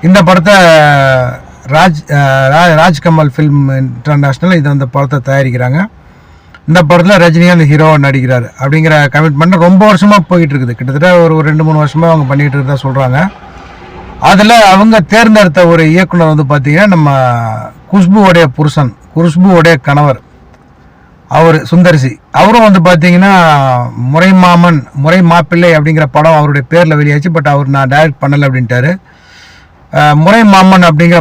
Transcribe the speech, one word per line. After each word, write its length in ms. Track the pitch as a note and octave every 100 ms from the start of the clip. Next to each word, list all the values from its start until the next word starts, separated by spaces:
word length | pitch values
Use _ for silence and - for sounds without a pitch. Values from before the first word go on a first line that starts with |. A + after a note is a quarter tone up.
இந்த 220 | E3 G3
படத்தை 300 | F3 F#3 F3 G3 F3 D#3+ D3+ C#3+ C3+ C3 B2 B2 - - -
ராஜ், 360 | D3 F#3 D3+ -
அஹ், 400 | C#3+ C#3 C3+ C3+
ரா-, 260 | D3 F3 D#3
ராஜ்கமல் 560 | E3+ D3+ F3 D#3+ D3+ C3
ஃபிலிம் 280 | D3+ C#3+ C#3 C3+
இன்டர்நேஷனல் 800 | C3 A#2+ C3 D3 C#3 C3 F3 F3+
இது 120 | C#3+
அந்த 160 | C#3+ C#3
படத்தை 340 | C#3+ C#3 C#3+ B2
தயாரிக்கிறாங்க. 540 | C3+ C3 B2 B2 C#3+ G3+ - _ - _ - _ - -
இந்த 160 | E3+
படத்துல 340 | D#3 F3 F3 G3+
ரஜினிகாந்த் 520 | F3 E3 F3 F3 D3+
ஹீரோவா 280 | D3 D#3 D#3
நடிக்கிறாரு 500 | C#3 C3+ B2+ B2+ A#2 -
அப்படிங்கிற 360 | C#3 D#3 D#3+ D#3 C#3+
கமிட்மெண்ட் 480 | D3 D#3+ C#3+ E3+ F#3
ரொம்ப 260 | E3+ F#3 G#3+
வருஷமா 320 | G3 G3+ G#3 E3
போயிட்டு 280 | F3+ D#3+ C#3+
இருக்குது. 200 | B2 A#2
கிட்டத்தட்ட 440 | B2 C3+ F3 F3+
ஒரு, 160 | E3 D#3+
ஒரு 120 | D3+
ரெண்டு 160 | D#3
மூணு 140 | D#3 D#3
வருஷமா 300 | D3+ D#3 E3+
அவங்க 180 | D#3+ C3+
பண்ணிட்டு 300 | C#3 C#3+ C#3
இருக்கதா 260 | C3+ C#3
சொல்றாங்க. 360 | C3+ C3 C3 C3 F#3+ - - - - - - - - -
அதுல 460 | D3 F#3+ G#3+ A#3 G#3
அவங்க 340 | F#3+ A3 A3
தேர்ந்தெடுத்த 680 | E3 G#3+ A3+ G#3+ G3 D3+ F3
ஒரு 220 | E3 D#3+
இயக்குனர் 460 | E3 F#3 F3 D#3+ D3+
வந்து 100 | C#3+
பாத்தீங்கன்னா, 380 | D3 C3+ D3+ G#3
நம்ம 220 | F3+ D3 C#3 B2+ A#2+ A#2 A2 - - -
குஷ்புவோடைய 520 | G3 F3+ G3+ G3 E3+
புருஷன், 500 | D#3+ B2 D3+ D3+ C3+ G2+ - -
குஷ்புவோடைய 600 | E3+ D#3+ F#3 F3+ E3 D#3+
கணவர் 480 | - C#3+ D3 A#2+ _ _ - _ _ _ _ _ _ _ _
அவரு 380 | C#3 E3 D#3 -
சுந்தர் 300 | E3+ F3+ D#3+
சி. 240 | C3 - _
அவரும் 340 | C3+ F#3 A#3 A3
வந்து 120 | F#3+
பாத்தீங்கன்னா, 520 | E3+ F3+ F3 F3 G3 F#3+ E3+ D3 C3+ B2 A#2+ A2+
முறை 380 | B2 D3+ F#3
மாமன், 540 | F#3+ F3+ F3 E3+ D#3 B2
முறை 280 | C#3+ C#3+ F3+
மாப்பிள்ளை 480 | E3+ E3+ D#3+ E3+ F3
அப்படிங்கிற 320 | D#3+ D3 D#3 D3+
படம் 220 | D3+ D#3
அவருடைய 340 | D#3+ D3 C#3+ B2+
பேர்ல 260 | E3 F3 D3+
வெளியாச்சு. 340 | D3 D3 D#3+
But 140 | E3 D3+
அவர் 200 | C#3+ C3+
"நான் 220 | C#3 C3+
டைரக்ட் 320 | C#3 D#3+ C#3+
பண்ணல" 260 | C#3 C#3+ C#3+
அப்படின்ட்டாரு. 440 | B2+ A#2+ B2 C#3 F#3 _ _ _ - - - _ _ _
அஹ், 220 | - D3+ D3
முறை 280 | E3 A3
மாமன் 380 | A3 G3 F#3 F#3
அப்படிங்கிற 380 | F3 D#3 E3+ E3+